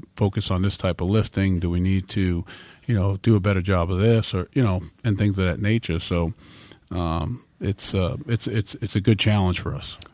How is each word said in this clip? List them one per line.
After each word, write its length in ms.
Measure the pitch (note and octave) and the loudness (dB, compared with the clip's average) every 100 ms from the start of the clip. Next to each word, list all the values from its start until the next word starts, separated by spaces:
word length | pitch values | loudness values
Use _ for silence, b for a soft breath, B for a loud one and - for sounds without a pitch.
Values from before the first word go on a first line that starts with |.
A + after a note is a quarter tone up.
| - - | -4 -2
focus 360 | G2+ G#2+ - | 0 0 -2
on 100 | F#2 | 0
this 160 | G2 - | -2 -2
type 240 | F#2 E2+ | -4 -2
of 80 | F2 | 0
lifting? 500 | G#2+ - - G2 F2 | 0 0 0 0 0
Do 120 | F2+ | 0
we 80 | F2 | 0
need 300 | F#2 F#2+ F#2 | 2 0 -2
to, 360 | G2+ F#2 E2+ - B B B - | -2 0 0 -6 B B B -2
you 80 | |
know, 240 | A2 G2 G2 | 0 0 0
do 180 | A#2+ G#2+ | 4 4
a 40 | |
better 220 | G2+ G2 | 4 0
job 300 | F2+ F#2 E2+ | 2 2 2
of 60 | F#2 | 2
this 380 | A2 A2+ - F#2 | 4 4 2 -4
or, 120 | F2 | -2
you 80 | C#3 | 0
know, 200 | A2+ F#2 D#2+ - | 2 0 -4 -6
and 140 | A#2 G2+ | -2 2
things 180 | G#2 G2 | 2 2
of 60 | F#2 | 0
that 120 | E2 | 0
nature. 400 | G#2+ A#2 - D#2+ | 0 0 0 -4
So, 320 | - F2 E2 - b b b b - | -2 0 0 -4 b b b b -8
um, 520 | F2+ E2+ E2 E2 B2 - - | -4 -2 -2 -4 -8 -14 -6
it's, 360 | - G2 - F#2+ | -4 -4 -4 -2
uh, 220 | F2 - - | -2 -2 -4
it's, 180 | A2+ - | -4 -2
it's, 300 | G#2+ G2+ - | -4 -4 -6
it's 200 | G#2 G#2+ | -4 0
a 60 | |
good 160 | G2 G#2 | 2 2
challenge 420 | A2 G#2 F#2 F2 | 4 4 2 0
for 120 | - | -4
us. 240 | C#2+ - - - | -8 -10 -16 -20